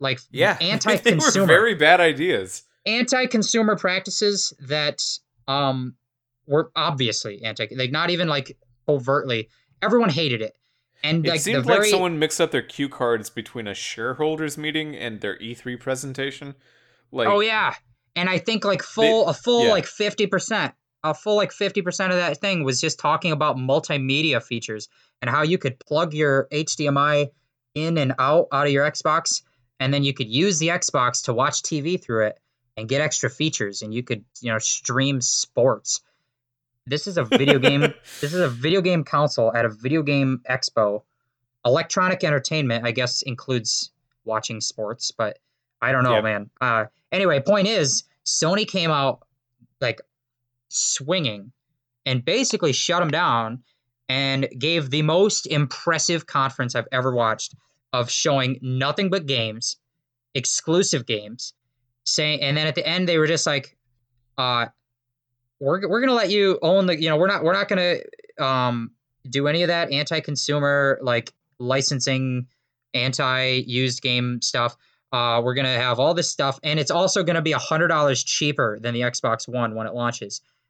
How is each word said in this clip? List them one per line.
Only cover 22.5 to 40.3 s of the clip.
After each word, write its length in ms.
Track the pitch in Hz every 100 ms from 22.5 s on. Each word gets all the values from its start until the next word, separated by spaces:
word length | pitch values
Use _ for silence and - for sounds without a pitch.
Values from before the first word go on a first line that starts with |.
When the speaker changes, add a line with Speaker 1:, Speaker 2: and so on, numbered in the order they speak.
| 180
Speaker 1:
was 160 | 135 123
just 200 | 160 -
talking 340 | 151 156 175
about 240 | 147 151 131
multimedia 840 | 127 151 - 147 131 139 156 120
features 460 | - 117 113 107 - _ _ _
and 80 | 117
how 120 | 143
you 140 | 156 180
could 240 | - -
plug 320 | - 151 170
your 340 | 151 147 135 -
H 260 | 151 156 -
D 120 | 147
M 100 | 143
I 320 | 147 147 143 - _ _ _
in 220 | 147 160 165
and 160 | 131 131
out, 300 | 131 160 -
out 140 | 139 147
of 60 |
your 120 | 139
Xbox, 580 | 151 - 160 160 - - - _ _ _
and 140 | 131
then 100 | 143
you 80 | 139
could 160 | 135 110
use 300 | 123 196 160
the 100 | 160
Xbox 560 | 175 - 139 123 -
to 80 | -
watch 300 | 117 139 -
T 180 | - 156
V 160 | 151 180
through 300 | - 113 107
it 120 | - _ _ _ -
and 100 | 110
get 120 | 135
extra 300 | 151 - 120
features, 500 | - 156 - 101 101
and 140 | 107
you 80 | 117
could, 220 | 127 110 - -
you 100 | 120
know, 60 | 110
stream 640 | - - 131 127 135 135
sports. 800 | - - - - 127 107 - - - _ _ _ _ _ _ _
This 220 | - 147 208
is 100 | 175
a 80 |
video 340 | 113 262 143 139
game. 240 | 131 143
Speaker 2:
<laughs> 380 | 143 - - -
Speaker 1:
This 140 | 143
is 60 | 180
a 80 | 156
video 340 | 117 147 190
game 220 | 180 170
console 500 | 143 147 147 - 113
at 100 | 117
a 60 | 117
video 320 | 107 127 160
game 400 | 143 143 135